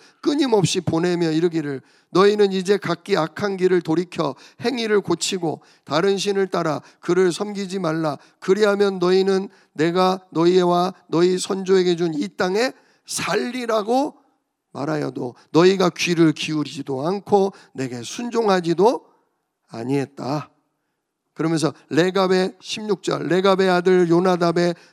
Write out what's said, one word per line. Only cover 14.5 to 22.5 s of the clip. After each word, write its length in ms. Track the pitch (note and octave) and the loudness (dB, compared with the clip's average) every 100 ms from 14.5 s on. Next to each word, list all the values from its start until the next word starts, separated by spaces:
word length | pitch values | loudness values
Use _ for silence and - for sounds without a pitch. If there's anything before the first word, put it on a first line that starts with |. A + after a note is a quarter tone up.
| _ _ | _ _
말하여도 640 | - C#3+ D#3 C#3 C3 B2+ - _ | -8 -6 -4 -6 -6 -10 -12 _
너희가 380 | D3+ F3+ G3 F3+ | 4 4 4 0
귀를 420 | - - E3+ E3 | 0 -2 2 2
기울이지도 760 | D3 - D#3 C#3 C3+ C3+ C3 D#3 | 2 -4 -4 -6 -8 -8 -6 -4
않고 460 | G3+ - G3+ G3 - - | -6 0 2 2 -4 -16
내게 280 | B2 C3 B2 | -10 -8 -8
순종하지도 1040 | A#2 - A#3+ A#3 A3 F#3 E3 D#3+ G#3 D#4+ - _ _ _ _ _ _ | -12 -10 -6 -2 0 0 0 2 2 2 -4 _ _ _ _ _ _
아니했다." 840 | A#2 A#2+ C#3 C3 - C3+ D3+ - _ _ _ _ _ _ _ _ | -10 -4 -2 -4 -8 -6 -6 -8 _ _ _ _ _ _ _ _
그러면서 380 | - D#3+ D#3+ D3 - - | -6 -2 0 -2 -6 -4
레갑의, 680 | C#3 F#3 F#3+ F#3 F#3 F#3 | 0 0 2 0 0 -2